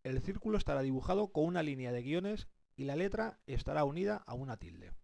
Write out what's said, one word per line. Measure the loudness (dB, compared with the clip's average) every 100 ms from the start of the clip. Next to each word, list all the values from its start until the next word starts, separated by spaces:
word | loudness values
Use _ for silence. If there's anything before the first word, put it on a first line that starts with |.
el | 0 0
círculo | 0 -2 2 2
estará | 4 2
dibujado | 2 0 2 0 2
con | 2 2
una | 2
línea | 0 -2 -2
de | -2
guiones | 0 0 0 -4 -6 _ _ -6
y | -2
la | 0
letra | 0 0 -2 -6 -2
estará | 0 2 2
unida | 2 2 0 -2 -4
a |
una | -8 -6 -8
tilde. | -10 -14 -10 -10